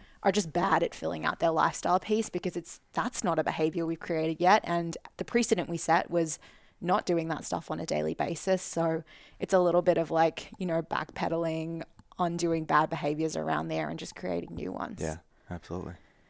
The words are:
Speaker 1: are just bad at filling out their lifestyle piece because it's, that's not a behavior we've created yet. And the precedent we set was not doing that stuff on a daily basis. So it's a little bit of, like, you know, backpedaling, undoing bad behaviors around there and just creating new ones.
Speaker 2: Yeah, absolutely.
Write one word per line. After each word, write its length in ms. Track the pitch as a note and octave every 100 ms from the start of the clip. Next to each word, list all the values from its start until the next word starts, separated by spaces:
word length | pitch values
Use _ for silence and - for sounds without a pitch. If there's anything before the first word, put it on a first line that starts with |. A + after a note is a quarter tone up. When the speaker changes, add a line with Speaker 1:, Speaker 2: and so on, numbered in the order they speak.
| - -
Speaker 1:
are 80 | G3
just 180 | G3 E3
bad 320 | F3 G3 D#3+
at 100 | E3+
filling 320 | - D#3+ E3 D#3
out 140 | -
their 120 | E3
lifestyle 500 | D#3+ D#3 - F3 F#3
piece 280 | - A3 G#3+
because 280 | F3 F3+ E3+
it's, 240 | - - _
that's 320 | - G#3 -
not 160 | F#3+ D#3+
a 60 | -
behavior 400 | - D#3+ E3+ E3
we've 120 | D#3+
created 420 | - D#3+ D#3+ D#3+
yet. 200 | F3 G#3 -
And 320 | E3+ E3+ - - -
the 100 | -
precedent 440 | A#3+ A3+ F3+ D3
we 80 | E3+
set 340 | - E3+ -
was 260 | E3+ D#3+ - - - _ -
not 240 | E3+ F#3+ -
doing 240 | E3+ E3
that 160 | D#3 -
stuff 260 | E3+ -
on 80 | D#3+
a 60 | D#3+
daily 280 | D3+ D#3
basis. 480 | - - E3 F#3+ F#3
So 420 | - E3+ E3 D#3+ - - - -
it's 140 | -
a 60 | F#3
little 220 | F3 F3
bit 160 | F3 E3
of, 140 | D#3
like, 400 | D#3+ E3 - - -
you 60 | F3+
know, 160 | E3
backpedaling, 1040 | D#3+ - D3+ - E3+ E3 E3 D#3+ D#3+ E3 - _ - -
undoing 460 | F3 E3+ E3+ E3 D#3
bad 240 | D3+ D#3
behaviors 480 | D#3 D3+ D3+ D#3+ D#3+
around 320 | D#3 D#3 D#3+
there 180 | D#3+ D3+
and 80 | E3
just 180 | E3+ -
creating 360 | F3+ - -
new 200 | - F2+
ones. 260 | - E2 F2
Speaker 2:
Yeah, 160 | D#2+ D#2+ - _ -
absolutely. 440 | F2 - F2+ D#2+ E2+ _ _